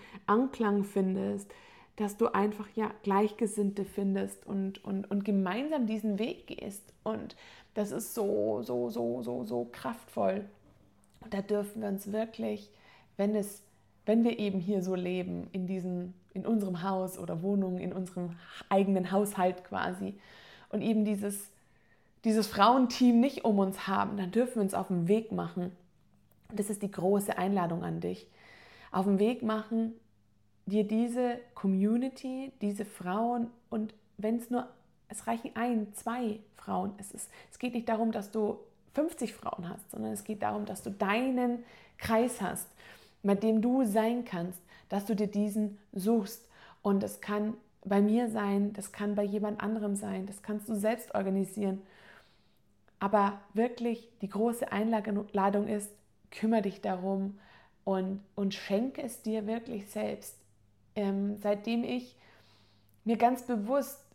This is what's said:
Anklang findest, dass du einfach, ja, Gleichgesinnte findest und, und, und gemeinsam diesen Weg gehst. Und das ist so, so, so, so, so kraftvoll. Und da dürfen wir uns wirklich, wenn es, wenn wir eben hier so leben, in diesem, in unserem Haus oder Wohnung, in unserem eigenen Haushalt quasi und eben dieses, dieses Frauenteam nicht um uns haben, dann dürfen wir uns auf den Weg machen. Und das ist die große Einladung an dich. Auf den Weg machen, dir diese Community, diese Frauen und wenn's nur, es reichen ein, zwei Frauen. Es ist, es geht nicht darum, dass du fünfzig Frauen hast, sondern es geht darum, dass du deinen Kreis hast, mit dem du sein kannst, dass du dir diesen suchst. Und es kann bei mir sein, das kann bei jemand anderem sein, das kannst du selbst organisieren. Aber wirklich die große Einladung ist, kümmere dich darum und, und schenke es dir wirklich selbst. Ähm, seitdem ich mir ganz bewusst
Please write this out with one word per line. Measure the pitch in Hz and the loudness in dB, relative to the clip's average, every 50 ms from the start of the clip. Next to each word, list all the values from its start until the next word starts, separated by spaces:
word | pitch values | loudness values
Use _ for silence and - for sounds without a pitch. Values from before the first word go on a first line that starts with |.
| - - - 196 - | -14 -16 -18 -6 0
Anklang | - 208 220 262 262 - - 226 208 202 202 196 | 2 4 4 4 2 0 0 2 2 4 2 2
findest, | 196 - 202 190 190 190 190 196 202 202 202 202 - - - - - - - - - _ | 0 0 0 2 2 0 0 -2 -2 -4 -6 -8 -12 -18 -20 -20 -20 -20 -20 -20 -14 _
dass | - 214 202 202 | -4 -4 -4 0
du | - 233 - | 0 0 2
einfach, | - 190 202 208 208 208 214 - - | 2 2 2 2 0 -4 -10 -8 -4
ja, | - 220 208 208 - - | -2 -2 -2 -4 -4 0
Gleichgesinnte | 202 190 196 214 214 208 - 240 208 208 214 208 196 202 202 190 | 2 4 4 4 2 0 0 -2 0 0 2 0 0 0 -2 -4
findest | 196 - - 202 196 196 196 196 196 - - - | -4 -4 -2 0 0 2 0 0 -4 -6 -10 -10
und, | - 190 196 196 190 196 - - | -6 -4 -2 -2 -2 -4 -8 -6
und, | 208 202 190 202 - | -4 -4 -4 -2 -2
und | - 202 202 | -2 -2 0
gemeinsam | 214 202 196 190 180 185 226 277 302 311 294 240 | 2 2 2 2 2 0 -2 -2 -2 0 0 0
diesen | 214 220 214 202 220 202 196 | 0 0 0 0 0 0 0
Weg | 220 262 - - - | -2 -4 -4 -8 -12
gehst. | - - - - 208 196 - - - - _ - | -14 -12 -10 -10 -10 -10 -12 -16 -20 -16 _ -6
Und | 220 220 220 - - - - - - - - - _ - | -4 -4 -4 -6 -10 -14 -18 -20 -20 -20 -20 -20 _ -4
das | 214 208 202 | -4 -2 -2
ist | - - 220 - - | -2 -6 -6 -6 -4
so, | 233 208 196 202 214 208 110 107 104 - | -2 0 2 2 2 2 2 0 0 -2
so, | - 123 123 123 120 | -2 -2 -2 -2 -2
so, | 107 117 117 117 120 127 120 | -2 -2 -2 -2 -2 -2 -4
so, | 120 120 123 123 | -4 -6 -6 -4
so | 107 120 120 120 117 - | -4 -4 -4 -4 -4 -8
kraftvoll. | - - 131 226 - - - - - - - 190 202 202 - - - _ _ - _ _ _ _ _ _ _ _ - | -10 -8 -8 -8 -10 -12 -10 -2 0 2 2 2 0 -4 -8 -14 -20 _ _ -20 _ _ _ _ _ _ _ _ -20
Und | - 220 - | -12 -6 -4
da | 202 | -4
dürfen | 196 - 208 208 202 202 - 226 220 | -2 0 0 -2 -2 -2 -6 -6 -4
wir | 202 | -4
uns | 196 196 196 208 202 | -4 -4 -4 -4 -4
wirklich, | 220 226 226 226 - 226 220 208 202 - - - - - - - - - _ _ | -4 -4 -4 -6 -6 -4 -4 -4 -6 -8 -14 -20 -20 -20 -20 -20 -20 -20 _ _
wenn | - 196 208 214 | 0 0 2 2
es, | 214 196 202 - - - _ _ _ _ _ _ _ - | 2 0 -2 -6 -14 -20 _ _ _ _ _ _ _ 2
wenn | - 214 226 233 | 4 6 6 6
wir | 240 233 233 | 4 2 0
eben | 208 202 190 190 | 0 0 0 0
hier | 170 185 208 190 180 | 0 0 0 0 0
so | 185 190 | 0 0
leben, | 180 180 180 185 185 180 185 175 175 175 170 - | 0 0 -2 -2 -2 -2 -4 -4 -6 -6 -6 -6
in | 190 185 | -4 -4
diesem, | 180 190 185 175 185 180 180 180 180 180 - _ _ - | -2 -4 -4 -4 -4 -4 -4 -6 -8 -10 -16 _ _ -10
in | 190 - | -6 0
unserem | - 233 220 202 190 180 170 170 | 2 2 2 2 0 -2 -2 -2
Haus | 196 190 190 185 185 185 185 | -2 0 0 -2 -4 -6 -8
oder | 180 170 170 165 170 | -6 -6 -4 -2 0
Wohnung, | 196 202 196 190 185 180 180 | 0 2 2 2 0 -2 -2
in | - 180 180 | -4 -4 -4
unserem | 190 185 180 - 180 175 175 170 - - - - - - - | -6 -6 -6 -6 -6 -6 -6 -8 -12 -16 -18 -18 -12 -2 2
eigenen | 196 196 196 190 196 185 180 185 | 4 4 6 6 4 2 2 2
Haushalt | 190 196 208 202 202 196 180 185 185 - - | 2 2 2 2 2 2 2 2 2 0 -6
quasi | - 196 190 - 180 180 185 202 190 196 - - - - - - - - - - - | -6 -4 -2 -2 -2 -2 -4 -6 -8 -8 -10 -16 -20 -20 -20 -20 -20 -20 -20 -10 -6
und | - 214 - | -4 -2 0
eben | 226 226 220 208 | 2 2 2 2
dieses, | 208 214 202 208 202 202 202 - - - _ _ _ _ _ _ _ _ _ _ _ _ _ - | 2 0 0 -2 -4 -6 -6 -10 -14 -18 _ _ _ _ _ _ _ _ _ _ _ _ _ 0
dieses | 226 214 220 208 | 2 4 4 2
Frauenteam | 214 - 202 196 220 247 269 254 240 - - 247 247 233 233 | 2 4 6 8 8 8 8 6 4 4 6 6 8 8 8
nicht | 240 277 - - - | 6 4 2 2 2
um | 226 208 196 | 4 6 6
uns | 196 190 196 - - - | 4 4 2 -2 -4 -2
haben, | 196 202 202 196 208 | 0 0 0 0 0
dann | 202 190 180 | -2 -2 0
dürfen | 196 226 254 247 - | 2 2 2 2 2
wir | 220 202 | 0 0
uns | 190 190 | 0 0
auf | 196 190 | -2 -2
den | - 190 175 170 170 | 0 0 2 4 4
Weg | 208 226 220 - 196 | 4 4 2 0 -4
machen. | 180 175 165 - 190 175 175 - - - _ _ _ _ _ _ _ _ _ _ _ _ - | -4 -4 -4 -4 -6 -6 -6 -8 -12 -18 _ _ _ _ _ _ _ _ _ _ _ _ -8
Und | - 202 | -4 -4
das | 202 202 | -2 -2
ist | 214 202 - | -2 -4 -4
die | 196 | -6
große | 202 - 165 185 202 202 202 202 - | -4 0 2 4 4 4 2 0 -2
Einladung | - 180 196 202 196 175 170 170 170 175 | 0 0 2 2 2 2 0 0 -2 -2
an | 175 160 165 | -4 -4 -4
dich. | 170 180 185 185 - - - - - - - - - - - - - - - | -4 -4 -6 -6 -10 -18 -20 -20 -20 -20 -20 -20 -20 -20 -20 -20 -14 -6 -2
Auf | 185 190 | 0 2
den | 202 202 190 | 4 4 4
Weg | 208 226 254 247 247 | 4 4 2 0 0
machen, | 214 220 214 208 208 226 226 226 226 226 - - _ _ _ _ _ _ _ _ _ _ _ - | -2 -2 -2 -2 -2 -2 0 0 -2 -4 -10 -18 _ _ _ _ _ _ _ _ _ _ _ -6
dir | - 196 214 208 | -2 2 2 2
diese | 208 214 220 240 240 240 247 247 247 240 240 - - - | 2 2 2 2 2 0 0 0 0 0 -4 -8 -14 -8
Community, | - - 196 190 190 196 208 226 240 254 262 262 - - 262 262 262 269 269 - - | -2 0 2 2 4 4 4 4 2 0 -2 -4 -6 -10 -8 -8 -8 -8 -10 -8 -6
diese | - 202 202 208 214 | -4 -4 -4 -4 -6
Frauen | 202 - - 180 180 185 208 233 240 240 240 233 233 - - _ - | -10 -10 -10 -6 -4 -2 0 0 0 0 0 -2 -4 -6 -14 _ -8
und | - 220 214 214 - - _ _ _ - | -4 -4 -4 -6 -8 -14 _ _ _ -4
wenn's | 196 220 226 240 240 - | -2 0 0 -2 -2 -2
nur, | 247 240 240 - - - _ _ _ _ _ - | -2 -2 -4 -4 -10 -20 _ _ _ _ _ -16
es | 214 - - | -14 -8 -4
reichen | 226 233 233 - 269 - | -4 -4 -4 -4 -6 -6
ein, | 226 233 247 240 226 214 202 - | -2 0 0 0 0 -2 -4 -8
zwei | - - 233 233 247 247 220 208 220 - - _ | -8 -6 -6 -4 -2 -2 -2 -4 -6 -10 -18 _
Frauen. | - - - 196 185 190 202 202 - | -14 -8 -4 -2 -2 -2 -2 -6 -10
Es | 196 - - | -14 -14 -14
ist, | 208 - - - - - - | -14 -14 -14 -16 -20 -20 -20
es | - - | -12 -8
geht | - 247 240 | -6 -4 -4
nicht | 233 226 233 | -4 -2 -2
darum, | 226 214 233 226 220 | 0 0 2 0 0
dass | 226 196 208 | -2 -4 -4
du | - 220 214 208 - - - - _ _ _ _ - | -2 0 0 0 -2 -4 -10 -20 _ _ _ _ -2
fünfzig | - 302 339 349 - 254 - - | 0 0 0 0 -4 -6 -6 -6
Frauen | - - - - - 170 170 | -6 -8 -6 -6 -6 -6 -8
hast, | - - - - | -10 -10 -14 -12
sondern | - - 220 220 220 | -8 -6 -6 -4 -6
es | 202 202 | -6 -6
geht | - 214 202 208 | -6 -6 -2 -2
darum, | 208 208 208 208 | -2 -2 -2 -4
dass | 208 202 - - | -6 -8 -8 -8
du | 220 | -8
deinen | 196 - 214 196 202 233 254 269 254 247 247 247 240 240 240 - - - - - _ | -4 -2 0 2 2 2 2 2 2 2 2 0 0 -2 -6 -12 -20 -20 -20 -20 _
Kreis | - - - 226 220 233 247 240 - 196 | -8 -2 2 4 4 4 2 0 -2 -4
hast, | 180 - - - - - - - - - - - - _ _ - | -4 -4 -6 -8 -12 -16 -20 -20 -20 -20 -20 -20 -20 _ _ 0
mit | 202 202 190 220 | 2 2 4 4
dem | 220 220 220 208 | 4 4 4 4
du | 247 247 269 262 | 4 4 4 4
sein | 214 196 220 214 226 240 247 240 | 4 4 2 2 2 2 0 -2
kannst, | - - 175 170 180 180 - - - - - - - | -4 -6 -6 -4 -6 -8 -10 -16 -20 -20 -20 -8 -4
dass | - 202 196 | -4 -2 0
du | 202 226 | 0 0
dir | 196 214 | 0 0
diesen | 202 208 202 208 208 202 220 214 208 208 - - _ - | 0 0 0 0 0 0 0 0 -2 -2 -8 -16 _ -8
suchst. | 196 180 208 233 226 196 196 - - - - - - - - - _ - | -2 2 4 4 4 2 -2 -6 -14 -18 -20 -20 -20 -20 -20 -12 _ 0
Und | 202 202 196 208 | 2 2 2 2
es | 202 - - - | -2 -6 -6 -6
kann | - 208 208 208 214 220 - - _ _ _ - | -4 -2 -2 -2 -2 -4 -8 -12 _ _ _ -2
bei | 196 196 202 202 | 2 4 6 6
mir | 208 214 233 247 226 | 6 6 4 4 2
sein, | 220 226 208 202 196 202 202 208 208 | 0 0 0 2 2 2 2 0 -2
das | - 190 - - | -6 -10 -10 -8
kann | - 208 202 208 | -4 -4 -2 0
bei | 208 208 | 0 0
jemand | 202 202 214 202 208 214 214 202 | 0 0 0 -2 -2 -2 -2 -4
anderem | 208 220 226 208 202 202 | -2 -2 -2 -2 -2 -2
sein, | 196 208 208 190 190 190 | -4 -4 -6 -6 -6 -6
das | 196 196 - - | -8 -10 -12 -8
kannst | - 208 214 208 - | -6 -6 -6 -4 -4
du | 226 | -4
selbst | 202 196 214 233 247 - - - | 0 0 0 0 -2 -4 -4 -2
organisieren. | 208 196 196 190 196 190 190 - 214 208 196 190 190 190 - - - - - - - - _ _ _ _ _ _ _ _ _ _ _ _ _ _ - | -2 0 0 2 0 0 -2 -2 -2 -2 -2 -2 -4 -8 -14 -20 -20 -20 -20 -20 -20 -20 _ _ _ _ _ _ _ _ _ _ _ _ _ _ -4
Aber | 190 196 208 208 202 196 202 - - - - | 0 4 4 6 6 4 2 -2 -10 -6 0
wirklich | 208 226 247 240 - 233 240 226 220 - - - - | 0 0 0 0 -2 -2 -2 -2 -4 -6 -14 -14 -8
die | - 196 | -8 -4
große | - 202 220 233 233 233 - - | -2 0 2 2 0 0 -4 -2
Einladung | - 196 214 226 226 214 202 220 202 202 208 - - 202 190 202 202 202 208 | -2 0 0 2 2 0 0 0 -2 -2 -2 -2 0 2 2 4 4 2 2
ist, | 214 214 208 202 - - - _ _ _ _ _ - | 0 -2 -4 -4 -6 -12 -18 _ _ _ _ _ -20
kümmere | - - - 220 226 226 202 | -8 -2 2 2 4 4 2
dich | 202 - - - | 0 -2 -4 -4
darum | - 190 180 180 190 196 190 196 196 202 - - - - - - _ _ _ - | -4 -4 -2 -2 -2 0 0 -2 -4 -6 -10 -16 -20 -20 -20 -20 _ _ _ -4
und, | 196 196 190 185 190 190 196 - - _ | -2 0 0 0 -2 -4 -6 -10 -10 _
und | - 202 196 196 | -2 -2 -2 -2
schenke | - - - 202 202 240 269 262 - | -4 -2 0 2 2 2 0 -2 -4
es | 302 233 233 - - | -6 -8 -8 -6 -4
dir | 220 214 220 208 | -2 -2 -2 -2
wirklich | 208 226 233 233 247 240 202 202 - | -2 -4 -4 -4 -6 -8 -8 -8 -8
selbst. | - 214 214 208 - - - - - - _ _ _ _ _ _ _ _ _ _ - | -6 -6 -4 -4 -4 -6 -10 -14 -18 -18 _ _ _ _ _ _ _ _ _ _ -4
Ähm, | 214 202 196 196 196 202 202 208 208 | -2 0 2 2 2 0 0 -2 -2
seitdem | 208 208 208 202 208 233 233 233 240 | 0 0 0 0 0 0 0 0 0
ich | 240 247 247 247 - - _ - - - - - _ - _ _ _ _ _ _ _ _ _ - | 0 -2 -4 -4 -8 -16 _ -20 -20 -20 -20 -20 _ -20 _ _ _ _ _ _ _ _ _ 0
mir | 214 233 | 0 4
ganz | 208 233 240 254 247 - | 6 6 6 4 4 -2
bewusst | - 247 214 202 214 262 285 269 277 - - - _ _ | -2 -2 -2 0 0 0 0 0 -2 -6 -14 -18 _ _